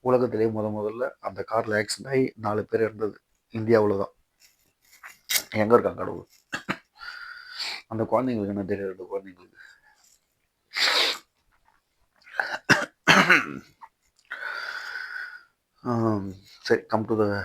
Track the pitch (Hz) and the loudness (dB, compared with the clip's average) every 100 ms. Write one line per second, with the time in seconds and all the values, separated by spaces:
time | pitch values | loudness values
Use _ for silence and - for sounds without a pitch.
0 | 127 127 123 110 113 110 107 104 104 110 | 4 4 4 2 0 0 -4 -2 -4 -4
1 | - - 104 98 98 110 110 107 104 - | -6 -6 -10 -8 -2 -2 0 0 0 -6
2 | 131 135 131 - 107 107 101 110 110 107 | -2 0 0 -2 -4 -2 0 0 0 -2
3 | 107 - _ _ _ 113 110 113 104 98 | -6 -6 _ _ _ -6 4 6 6 2
4 | 98 _ _ _ _ _ _ _ _ - | -2 _ _ _ _ _ _ _ _ -20
5 | - - _ - - 110 104 113 98 87 | -20 -20 _ -4 -2 0 6 6 6 -4
6 | 92 92 - _ _ - - - _ _ | -6 -8 -12 _ _ -12 -8 -10 _ _
7 | - - - - - - - - - 110 | -16 -14 -16 -16 -16 -12 -10 -10 -8 -4
8 | 113 110 131 117 101 101 95 101 98 92 | 0 2 2 0 -2 -2 -4 -4 -4 -8
9 | 90 98 95 - 90 - - - _ _ | -8 -8 -8 -20 -20 -20 -20 -20 _ _
10 | _ _ _ _ _ _ _ - - - | _ _ _ _ _ _ _ 0 2 2
11 | - - _ _ _ _ _ _ _ _ | 0 -2 _ _ _ _ _ _ _ _
12 | _ _ - - - - - - - _ | _ _ -20 -6 -6 -6 2 2 2 _
13 | - - 180 170 92 67 - _ - _ | 4 4 6 4 2 -12 -16 _ -20 _
14 | _ _ _ - - - - - - - | _ _ _ -12 -10 -8 -8 -8 -10 -10
15 | - - - - _ _ _ _ 127 117 | -10 -10 -12 -14 _ _ _ _ -2 0
16 | 113 104 98 95 - - - 117 - 110 | 2 0 -4 -12 -20 -14 0 0 2 -2
17 | 107 110 104 101 | 0 2 2 0